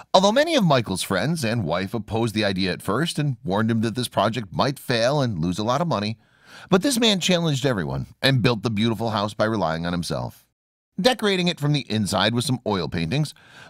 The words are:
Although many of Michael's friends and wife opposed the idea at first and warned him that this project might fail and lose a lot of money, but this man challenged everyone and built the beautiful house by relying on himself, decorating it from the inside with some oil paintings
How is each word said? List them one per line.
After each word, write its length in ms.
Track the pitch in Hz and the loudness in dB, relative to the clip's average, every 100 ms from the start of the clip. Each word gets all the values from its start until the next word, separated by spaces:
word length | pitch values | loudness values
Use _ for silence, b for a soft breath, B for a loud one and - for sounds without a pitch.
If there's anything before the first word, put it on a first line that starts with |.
| B | B
Although 180 | 190 202 | 4 4
many 240 | 233 320 311 | 4 2 2
of 80 | |
Michael's 400 | 175 135 98 92 | 4 2 2 -4
friends 400 | - 95 127 170 | -2 0 0 -2
and 220 | 113 117 80 | -2 -2 -2
wife 280 | 87 95 | -2 -2
opposed 400 | 117 - 110 113 | -6 -4 -2 -2
the 120 | 101 104 | 0 0
idea 260 | 92 95 | 0 -2
at 100 | 82 | -2
first 380 | - 110 170 - | -2 -2 -2 -2
and 160 | 147 123 | -4 -4
warned 260 | - 98 113 | -2 0 2
him 120 | 117 | 0
that 140 | 113 110 | 0 -2
this 120 | 117 | -4
project 460 | - 104 117 98 | 0 0 -2 -6
might 260 | - 123 - | -2 -2 -2
fail 400 | - 120 117 147 | -2 0 2 2
and 180 | 123 90 | 0 0
lose 220 | 87 90 | -2 -2
a 60 | 107 | -2
lot 160 | 135 | -2
of 60 | 170 | 0
money, 280 | 107 104 113 B B B B B | -2 -2 -6 B B B B B
but 120 | 185 | 2
this 160 | 285 233 | 4 2
man 220 | 233 190 | 2 2
challenged 460 | - 175 170 135 135 | 2 2 2 2 2
everyone 400 | 107 73 67 64 - | 0 -2 -4 -6 -2
and 200 | 131 131 | 2 4
built 220 | 123 113 | 2 2
the 60 | 120 | 0
beautiful 400 | 104 113 107 117 | 0 0 0 -2
house 240 | 107 104 | -2 -2
by 100 | - | 0
relying 420 | 107 110 82 80 87 | 0 2 0 -2 -2
on 60 | |
himself, 540 | 87 85 67 60 - _ _ _ _ _ - | -4 -4 -6 -6 -12 _ _ _ _ _ -2
decorating 500 | 214 247 208 190 175 | 0 2 0 2 0
it 100 | 165 | 0
from 140 | 147 | 0
the 120 | 147 - | 0 0
inside 420 | 110 95 101 104 | -2 0 2 2
with 120 | 120 120 | 2 0
some 160 | 127 104 | -2 -2
oil 220 | 101 73 | -2 -2
paintings 460 | 85 82 139 156 B B B B | -2 -2 -2 -4 B B B B